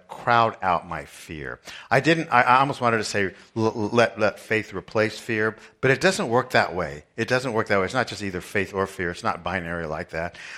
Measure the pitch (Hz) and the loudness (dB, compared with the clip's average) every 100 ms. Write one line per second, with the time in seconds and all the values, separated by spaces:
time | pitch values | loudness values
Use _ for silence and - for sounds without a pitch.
0 | _ - - 117 113 101 92 85 90 80 | _ -8 2 4 4 0 0 0 -2 -12
1 | 71 - - 80 67 60 - - - 131 | -12 -18 -14 -12 -10 -12 -16 -20 0 2
2 | 135 247 - 123 120 127 139 131 120 113 | 4 0 4 4 6 4 4 0 0 0
3 | 101 104 98 - - 117 110 110 104 117 | 0 -2 -2 -4 -10 -2 -2 0 0 4
4 | 110 104 104 - - 110 101 98 - 110 | 4 4 0 0 -2 -2 -2 -10 -4 0
5 | 107 - - 110 110 110 - _ 127 135 | 0 -2 -6 -2 -2 -4 -20 _ 0 4
6 | 180 190 156 120 123 123 92 85 80 73 | 2 0 2 0 4 2 2 -2 -6 -8
7 | _ - 113 127 131 110 104 101 92 127 | _ -6 0 0 0 -2 2 2 2 0
8 | 117 98 101 90 - 104 92 95 95 - | -2 -4 -6 -6 -4 -4 -2 -2 -4 -4
9 | 87 87 113 87 85 92 85 85 80 78 | -6 -4 -4 -4 -4 -6 -4 -6 -6 -6
10 | 87 80 85 - - | -6 -6 -8 -10 -16